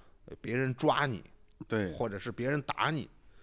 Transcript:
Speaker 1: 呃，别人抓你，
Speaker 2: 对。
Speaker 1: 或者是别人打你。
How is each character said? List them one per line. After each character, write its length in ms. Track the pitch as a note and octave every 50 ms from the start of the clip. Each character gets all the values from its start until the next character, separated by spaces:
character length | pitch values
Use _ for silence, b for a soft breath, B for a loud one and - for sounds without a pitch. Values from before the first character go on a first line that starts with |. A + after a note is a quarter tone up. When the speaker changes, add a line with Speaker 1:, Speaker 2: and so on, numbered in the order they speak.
| b b b b b
Speaker 1:
呃， 100 | - - -
别 160 | - G#2+ A2+
人 180 | B2+ C3+ C3 B2+
抓 320 | B2+ - D3+ C#3+ - C#3+
你， 160 | C#3 A#2+ E2+ - - - - - - - - -
Speaker 2:
对。 260 | - - A2 G2+ F2+ -
Speaker 1:
或 160 | - B2 A2+
者 100 | G2 G2
是 120 | - A#2+
别 200 | G2+ - A#2 B2+
人 100 | C#3+ D3 C3
打 280 | - - - G#2 C3+
你。 180 | D#3+ D3+ G#2 - - - - B B B